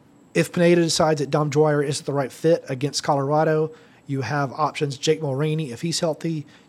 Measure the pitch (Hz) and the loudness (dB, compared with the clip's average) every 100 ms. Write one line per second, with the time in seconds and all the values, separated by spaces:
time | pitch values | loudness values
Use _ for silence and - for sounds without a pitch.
0 | _ _ _ 170 156 180 170 175 165 - | _ _ _ -2 0 2 4 6 4 2
1 | 160 156 139 147 151 147 156 147 143 139 | 2 2 0 0 2 2 4 2 0 -4
2 | - 139 131 - 160 165 - 127 139 - | -4 -4 -4 -2 2 2 0 -4 -4 -2
3 | - 143 135 151 160 156 156 - - _ | 0 0 2 2 2 2 0 -6 -20 _
4 | - 135 117 147 135 - 147 - 147 127 | -8 -6 -2 -2 -2 -2 -4 -2 -4 -2
5 | - 156 151 131 156 156 151 113 170 - | -2 0 -2 -2 -2 -2 -4 -6 -6 -2
6 | 170 143 165 160 - - | -2 -4 -4 -6 -8 -18